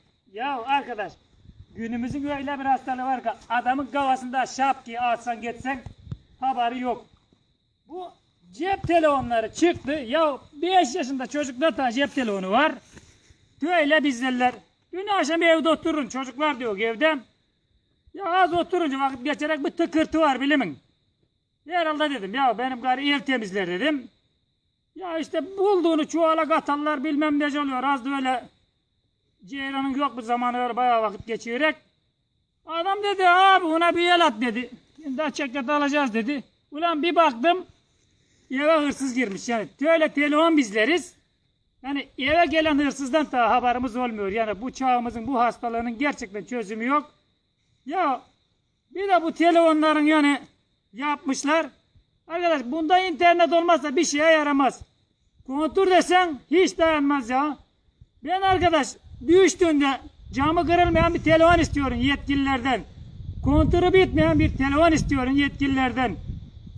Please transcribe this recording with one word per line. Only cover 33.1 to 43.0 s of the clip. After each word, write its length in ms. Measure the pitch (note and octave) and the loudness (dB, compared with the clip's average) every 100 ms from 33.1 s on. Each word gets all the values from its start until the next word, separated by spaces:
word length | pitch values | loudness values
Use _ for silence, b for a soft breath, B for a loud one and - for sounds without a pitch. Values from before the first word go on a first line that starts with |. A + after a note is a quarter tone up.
| G4 F#4 | 2 4
abi 360 | F4+ F#4+ F#4+ F4 | 6 6 6 4
ona 300 | D#4+ E4+ E4+ | 0 2 2
bir 140 | F4 | 2
el 160 | F4 E4 | 4 2
at 160 | G#3+ | 0
dedi. 280 | B3 A3 A#3+ - _ - | -4 -4 -8 -12 _ -16
Şimdi 220 | D#4 B3+ | -10 -6
daha 140 | D4+ | -4
çekyat 380 | - C#4 C4+ B3 | -4 -6 -6 -2
alacağız 440 | D4 C#4+ D4 C#4 | 0 0 0 0
dedi. 300 | G#3+ A3 C#4+ - _ _ | -2 -2 -4 -8 _ _
Ulan 320 | D4 E4+ D#4+ | -4 -2 0
bir 120 | D#4+ E4+ | 0 4
baktım 500 | D#4+ A#3 D4+ F4+ - _ _ _ _ _ _ _ - | 4 2 0 0 -4 _ _ _ _ _ _ _ -8
eve 260 | C4 D4 D#4+ | -2 2 2
hırsız 360 | D4 - C4+ | 2 -2 -4
girmiş 360 | A#3+ A3 F#3+ - | -2 -2 -4 -4
yani. 180 | A#3 F#3+ - | -4 -4 -2
Öyle 280 | C#4+ E4 D#4 | 2 2 2
telefon 480 | - D4 D4 E4+ D#4 | 0 0 2 4 4
bizleriz. 580 | A#3 G#3+ A3 E4+ - - _ _ _ _ _ _ | 2 0 2 0 -2 -16 _ _ _ _ _ _
Yani 240 | B3+ C#4 - - | -8 -8 -8 -6
eve 280 | C#4 D#4+ F4 | 0 2 2
gelen 340 | D#4 D#4 C#4+ | 2 2 2
hırsızdan 520 | C#4+ C4+ | 0 -2